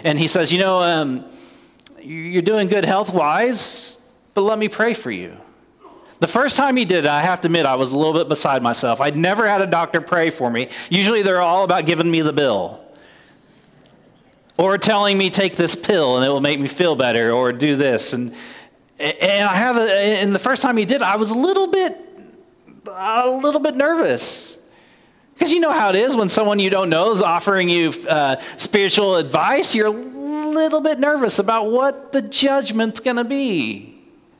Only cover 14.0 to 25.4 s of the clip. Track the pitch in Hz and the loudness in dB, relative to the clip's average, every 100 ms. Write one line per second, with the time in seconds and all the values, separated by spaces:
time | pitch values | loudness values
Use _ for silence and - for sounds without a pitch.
14 | - _ _ _ _ - 185 196 202 214 | -20 _ _ _ _ -2 0 2 2 2
15 | 202 196 190 - 190 190 165 - - 202 | 2 2 0 0 -2 0 -2 -2 0 2
16 | 139 127 135 139 143 147 139 - 175 139 | 2 2 2 2 0 0 -2 0 0 2
17 | 123 117 117 117 127 120 151 139 139 117 | 2 2 2 2 0 0 0 2 2 0
18 | - 123 123 - - - - _ _ - | 0 -4 -6 -10 -18 -20 -20 _ _ -8
19 | 147 - 185 202 202 185 247 233 220 196 | -6 -2 0 0 0 0 0 0 2 2
20 | 202 214 202 196 262 262 269 233 202 269 | 2 0 0 0 0 0 0 0 0 0
21 | 196 214 214 233 320 381 381 381 370 - | 0 0 -2 0 0 0 0 0 -2 -4
22 | - - - - - _ - - 208 185 | -18 -20 -20 -20 -20 _ -20 -20 -16 -8
23 | 202 226 247 262 285 302 294 254 285 330 | -4 0 0 0 0 0 0 0 0 2
24 | 196 120 - - - - - _ _ _ | 0 0 0 -2 -6 -14 -20 _ _ _
25 | _ _ _ - | _ _ _ -4